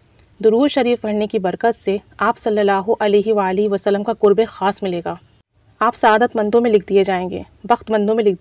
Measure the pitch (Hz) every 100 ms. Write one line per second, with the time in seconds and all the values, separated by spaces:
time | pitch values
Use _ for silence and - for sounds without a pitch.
0 | _ _ _ _ 220 226 285 285 240 240
1 | 214 208 208 220 185 - 233 233 - 202
2 | - - 202 233 240 208 202 196 190 233
3 | 214 202 202 208 190 185 214 196 - 202
4 | 208 220 208 202 226 - 190 202 190 170
5 | 170 170 _ _ _ _ _ _ 220 -
6 | 240 214 240 226 208 233 240 214 185 196
7 | 190 185 180 185 - _ 190 240 - 214
8 | 208 220 208 180